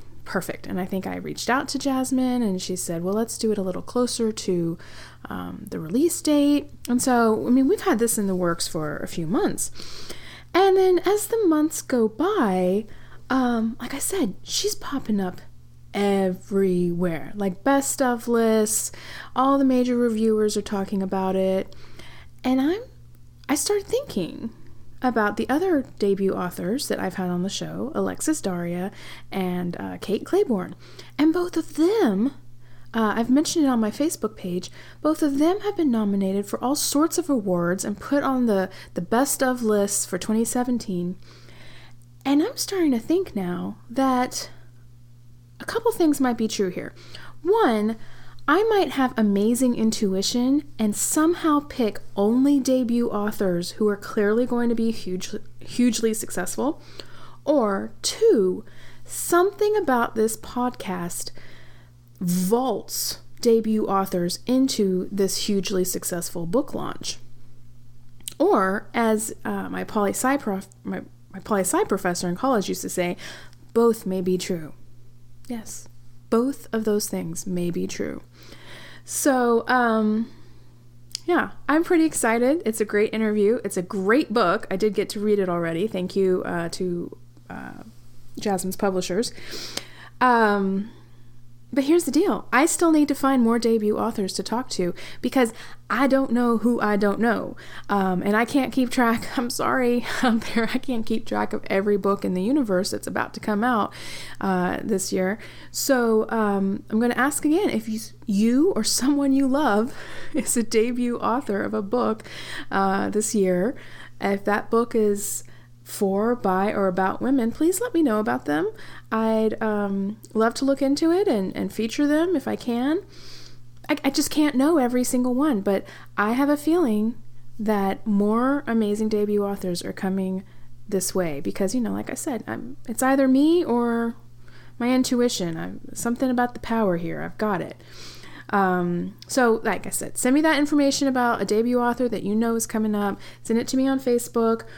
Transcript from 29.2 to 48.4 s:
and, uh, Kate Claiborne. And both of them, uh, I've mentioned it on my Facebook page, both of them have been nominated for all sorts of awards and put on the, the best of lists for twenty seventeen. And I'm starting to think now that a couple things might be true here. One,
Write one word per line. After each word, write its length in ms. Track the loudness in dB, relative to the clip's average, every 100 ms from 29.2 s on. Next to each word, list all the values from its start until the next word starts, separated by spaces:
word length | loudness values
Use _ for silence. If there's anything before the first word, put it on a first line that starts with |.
| -8
and, 460 | -4 -2 -2 -4 -6
uh, 180 | -8 -8
Kate 240 | -4 -4 0
Claiborne. 480 | 0 2 0 -4 -12 -18 -18 -10 2
And 140 | 2
both 240 | 2 0 -4
of 200 | -4 0
them, 580 | 2 4 2 2 0 -4 -16 -16 -16 -16 -6
uh, 200 | 0 0 2
I've 140 | 4
mentioned 360 | 4 4 2 2
it 40 |
on 100 | 2
my 120 | 0
Facebook 440 | 0 -2 -2 -6 -6
page, 360 | -6 -6 -6 -14 -18 -4
both 200 | 0 2
of 160 | 2 4
them 220 | 4 2
have 180 | -2 0
been 140 | 2
nominated 560 | 2 2 2 2 0 -2
for 140 | -2
all 120 | -2 0
sorts 420 | 0 2 2 2
of 120 | 0
awards 560 | 0 2 0 2 0 -2
and 140 | -6
put 240 | 0 0
on 240 | 2 2 2
the, 220 | 2 0 -6 -10 -8
the 60 |
best 420 | 0 2 2 2
of 180 | 0 2
lists 440 | 2 2 2 0 -2
for 120 | -4
twenty 280 | 0 0 2
seventeen. 720 | 0 0 -2 -2 -4 -4 -6 -14 -20 -20 -18 -18 -18 -18 -20 -20 -6 2
And 160 | 2
I'm 160 | 2 -2
starting 340 | -2 2 4
to 80 | 2
think 360 | 2 0 0 -2
now 420 | -2 -4 -6 -10 -6
that 600 | 0 2 2 0 -4 -10 -14 -20 -20 -20 -20 -20 -20 -20 -20 -20 -14
a 60 | -6
couple 260 | -2 0
things 280 | 2 2 4
might 180 | 2 2
be 100 | -2
true 220 | 0 -2
here. 260 | -2 -10 -14 -16 -14 -14 -4
One, 540 | 2 4 4 4 0 -2 -8 -12 -12 -6